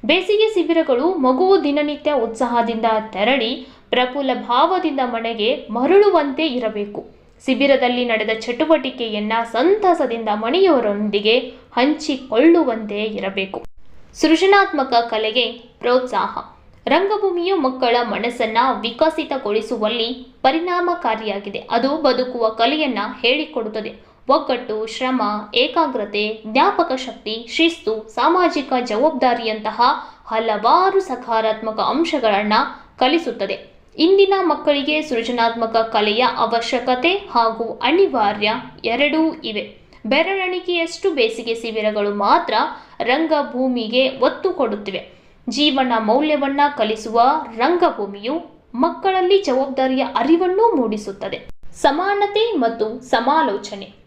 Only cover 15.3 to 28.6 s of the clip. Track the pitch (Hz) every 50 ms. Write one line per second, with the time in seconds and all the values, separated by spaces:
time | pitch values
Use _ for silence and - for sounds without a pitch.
15.3 | 220 254 240 220 233 - - - _ _ - 240 247 262 254 254 220 196 180 202
16.3 | 196 - - - - - - - - - _ 240 269 330 381 392 427 415 415 381
17.3 | 349 349 339 370 392 349 277 262 254 254 269 240 240 240 240 220 196 180 214 240
18.3 | 247 - 240 220 220 233 247 269 240 202 - 240 220 - 311 311 320 - 302 -
19.3 | 285 269 - 208 208 220 214 - 247 220 214 214 233 240 226 233 254 - - -
20.3 | - - - 262 285 330 339 359 349 359 349 349 349 349 - 247 220 214 220 214
21.3 | 196 202 202 208 202 - - - - 240 - 269 285 320 302 269 254 - 254 247
22.3 | 254 240 226 220 220 - 233 247 294 302 311 269 233 202 208 214 - - - 233
23.3 | 262 302 311 294 - 247 220 214 214 226 208 220 - - - _ _ _ - -
24.3 | 269 311 294 - 262 233 - - 214 214 220 220 - - 262 254 262 247 214 208
25.3 | 208 208 208 - - 240 254 311 - 339 320 285 254 233 202 202 - 208 208 214
26.3 | 220 220 - 220 220 254 311 392 403 - 330 339 262 262 - 247 208 - - 214
27.3 | 220 226 240 - - - 330 330 330 - - 214 220 220 214 - - - 247 302
28.3 | 339 370 359 330 - 302